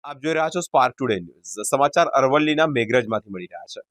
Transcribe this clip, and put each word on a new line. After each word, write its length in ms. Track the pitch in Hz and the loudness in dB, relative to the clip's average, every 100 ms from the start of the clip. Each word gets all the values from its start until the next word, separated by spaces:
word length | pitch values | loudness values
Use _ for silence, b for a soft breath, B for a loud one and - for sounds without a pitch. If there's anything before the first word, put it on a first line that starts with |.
| 143 | -16
આપ 120 | 143 | -8
જોઈ 140 | 151 | -4
રહ્યા 160 | 160 160 | -2 -2
છો 120 | 175 | -4
સ્પાર્ક 340 | 175 151 127 | 0 2 2
ટુડે 260 | - 127 98 | 0 -2 -2
ન્યૂઝ. 460 | 85 _ - 104 107 | -4 _ -16 -10 -4
સમાચાર 360 | 139 143 170 165 | 0 2 2 2
અરવલ્લીના 600 | 135 135 147 151 151 160 | 2 4 2 2 2 0
મેઘરજમાંથી 640 | 131 110 123 110 110 104 | 0 2 0 0 -4 -6
મળી 140 | 95 | -14
રહ્યા 200 | 90 85 85 | -14 -18 -18
છે. 140 | 110 - | -18 -18